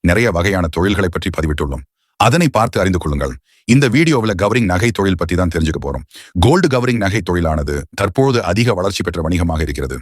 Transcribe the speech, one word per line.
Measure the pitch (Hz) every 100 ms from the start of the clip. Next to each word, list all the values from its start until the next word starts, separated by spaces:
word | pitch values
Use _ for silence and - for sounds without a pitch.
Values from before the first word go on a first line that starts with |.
நிறைய | 85 95 117
வகையான | 85 92 95 85
தொழில்களை | 82 95 101 92
பற்றி | - 98
பதிவிட்டுள்ளோம். | 78 78 73 73 67 67 _ _ _
அதனை | 110 165 165
பார்த்து | 113 113 110
அறிந்து | 95 90
கொள்ளுங்கள். | 80 71 69 62 _ _ -
இந்த | 127 139
வீடியோவில் | 123 165 135 107 92
கவரிங் | 101 113 104
நகை | 90 117
தொழில் | - 98 90
பத்தி | 85
தான் | 87 90
தெரிஞ்சுக்க | 85 80 76
போறோம். | 69 65 - - - 90
கோல்டு | 110 180 175
கவரிங் | 127 127 117
நகை | 98 107
தொழிலானது | 90 90 82 78 71 71 71 -
தற்போது | 101 113 135 120
அதிக | 90 98 120
வளர்ச்சி | 95 95 95
பெற்ற | 90 82
வணிகமாக | 80 90 85 80
இருக்கிறது. | 78 69 67 64